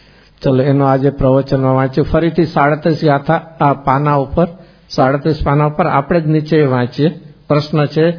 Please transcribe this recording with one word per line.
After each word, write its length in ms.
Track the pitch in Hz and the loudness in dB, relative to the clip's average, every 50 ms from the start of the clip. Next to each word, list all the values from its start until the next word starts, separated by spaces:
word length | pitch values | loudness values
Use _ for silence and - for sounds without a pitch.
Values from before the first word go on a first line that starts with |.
| _ _ - - - _ _ - | _ _ -20 -20 -20 _ _ -6
ચલો, 220 | - 147 131 127 131 | -2 0 0 0 2
એનો 220 | 147 139 139 139 | 2 2 2 2
આજે 240 | 135 135 135 131 143 | 2 2 2 0 -2
પ્રવચનમાં 680 | 135 - 139 131 131 135 135 135 139 135 131 131 131 | 0 0 2 2 2 2 0 0 -2 0 0 2 0
વાંચ્યું. 320 | 131 135 131 131 - 143 | 0 0 0 -2 -2 -2
ફરીથી 380 | - - 160 160 170 160 180 165 | 0 0 0 0 0 0 0 -2
સાડત્રીસ 580 | 156 - 165 139 147 151 147 - 175 156 - 165 | 0 0 0 0 0 0 0 0 -2 -2 0 0
ગાથા, 300 | 151 143 143 139 - 160 165 165 - - - | 0 0 0 0 -2 -2 -2 -4 -6 -6 -2
આ 120 | 156 143 135 | 0 0 0
પાના 420 | 139 - 139 131 139 147 147 147 | 0 -2 -2 0 0 0 0 0
ઉપર, 320 | 143 135 - - 170 175 175 - - - - - _ _ - | 0 -2 -2 0 -2 -2 -2 -2 -10 -20 -20 -20 _ _ -8
સાડત્રીસ 500 | - - 135 131 139 143 - 160 151 151 - | -2 0 0 2 0 0 0 -2 -2 -2 0
પાના 220 | 147 143 151 151 | 0 0 2 0
ઉપર 220 | 151 151 - 175 | 0 0 -2 -2
આપણે 340 | 151 139 139 139 - 180 170 | 0 0 -2 0 0 0 0
જ 60 | 160 | 0
નીચે 340 | 151 156 165 156 151 175 151 | 0 0 0 0 0 2 2
વાંચીએ. 480 | 151 135 127 123 123 117 - - 143 170 - - - - - _ _ | 2 2 2 0 -2 -2 -2 -2 -2 -2 -2 -4 -14 -20 -20 _ _
પ્રશ્ન 380 | - 147 151 147 - - 151 143 | -2 -2 -2 -2 -2 -2 -2 0
છે, 240 | 139 - 160 156 170 170 | 0 0 0 0 0 0